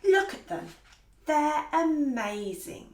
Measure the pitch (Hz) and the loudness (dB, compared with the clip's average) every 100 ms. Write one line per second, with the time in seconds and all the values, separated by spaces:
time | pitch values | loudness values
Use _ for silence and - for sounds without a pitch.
0 | 392 381 392 - - 339 339 - - - | 6 4 4 -6 -8 -10 -10 -18 -20 -20
1 | _ - - 302 294 302 294 320 330 302 | _ -20 0 2 2 0 -2 0 2 2
2 | 277 233 208 208 202 180 - 190 - | 0 0 -4 -4 -6 -8 -10 -14 -16